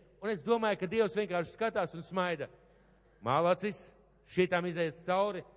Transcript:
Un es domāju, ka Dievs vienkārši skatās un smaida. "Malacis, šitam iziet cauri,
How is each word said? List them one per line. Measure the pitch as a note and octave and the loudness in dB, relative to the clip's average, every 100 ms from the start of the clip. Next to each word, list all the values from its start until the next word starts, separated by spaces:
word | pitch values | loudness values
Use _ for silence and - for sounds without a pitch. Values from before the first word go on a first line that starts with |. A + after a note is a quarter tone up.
| - _ | -20 _
Un | G3+ | -6
es | G#3 C3+ | -4 0
domāju, | A#3 A3 G3+ | 2 2 0
ka | F#3 | 0
Dievs | A3 G#3+ G3 | 2 2 0
vienkārši | G#3 F3 E3 - | -2 -2 -4 -4
skatās | A3+ G#3+ E3+ E3 | -2 0 -2 -6
un | E3 | -6
smaida. | F#3 F3+ E3 B2+ - _ _ _ _ _ _ | -2 -2 -2 -6 -12 _ _ _ _ _ _
"Malacis, | G#2+ C#3 E3+ F3+ G#3 - - - _ _ - | 0 4 4 2 0 -6 -12 -20 _ _ -4
šitam | - F3+ F3+ F3 | 0 2 2 0
iziet | E3 E3 D#3+ - | -2 -2 -4 -2
cauri, | F#3 G#3 F#3 - | 0 0 -4 -12